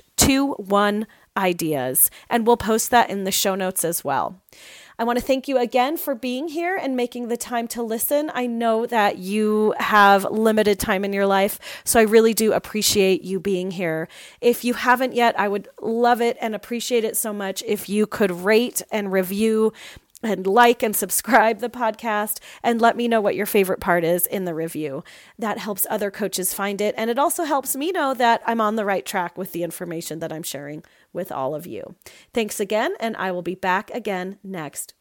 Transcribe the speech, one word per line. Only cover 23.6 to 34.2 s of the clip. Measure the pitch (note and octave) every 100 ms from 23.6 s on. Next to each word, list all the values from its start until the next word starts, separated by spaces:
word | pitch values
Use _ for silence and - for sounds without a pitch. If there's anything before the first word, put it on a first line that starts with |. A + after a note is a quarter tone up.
| F#3 -
part | F#3+ F3
is | E3 F3 -
in | G#3 F3+
the |
review. | D#3+ E3 D3+ D3+ C3+ - - - -
That | G#3+ G#3+
helps | G3 G3 -
other | A3 G#3
coaches | - G3 - F3
find | - G3+ G3+
it, | G#3 G#3+
and | A3+
it | A#3+
also | D#4+ D#4+
helps | D4+ C#4+ C4+ C4
me | D#4+
know | F4+ C#4
that | C4 A#3+ A3+ -
I'm | A3+
on | G#3+ A3
the | G3+
right | F#3+
track | - G3 F3 -
with | F#3
the | E3+
information | E3+ - F3 E3 - D#3+
that | E3
I'm | D#3
sharing | E3 C#3 C#3+ D#3 - _ _
with | - F#3+
all | - C3+ D3+
of | -
you. | G#2 - - - - _
Thanks | A#3+ G#3+ -
again, | G3 G#3+ D4 G#4
and | A3+ -
I | F#3
will | F3+
be | F3 F#3
back | F#3 F#3 - A#3+
again | G#3+ F#3